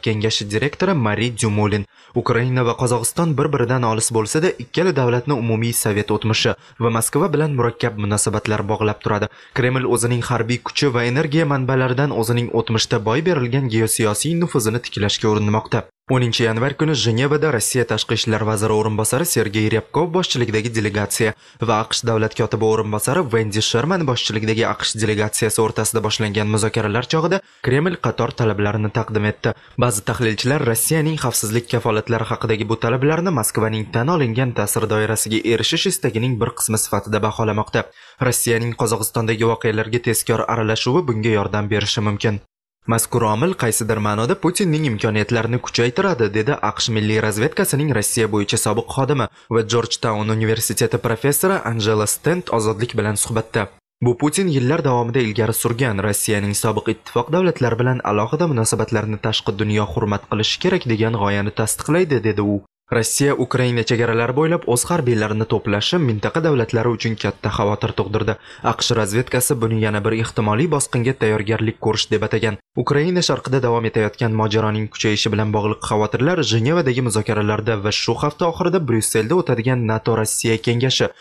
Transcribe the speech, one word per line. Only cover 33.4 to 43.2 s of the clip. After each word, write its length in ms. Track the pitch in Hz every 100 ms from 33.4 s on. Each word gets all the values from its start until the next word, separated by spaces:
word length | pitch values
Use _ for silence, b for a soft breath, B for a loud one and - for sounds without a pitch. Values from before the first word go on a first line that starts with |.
Moskvaning 500 | 107 - 110 110 104
tan 160 | 120 123
olingan 480 | 175 123 113 131 113
ta'sir 320 | 104 117 107
doirasiga 560 | 107 107 107 107 110 110
erishish 380 | 110 110 165 196
istagining 480 | - 131 113 127 117
bir 160 | 117 -
qismi 220 | - 110
sifatida 400 | - 101 107 107 107
baholamoqda. 540 | - 110 104 - 117 - B B B 127
Rossiyaning 500 | 120 120 113 117 113
Qozog'istondagi 640 | 117 110 107 120 113 110 113
voqealarga 480 | 110 117 107 110 120 120
tezkor 400 | 110 - 113 -
aralashuvi 540 | 117 107 110 123 151 151
bunga 220 | 107 113 104
yordam 260 | 92 104 104
berishi 340 | 104 101 -
mumkin. 380 | 107 104 117 101 - _ _ _ -
Mazkur 320 | 113 - 120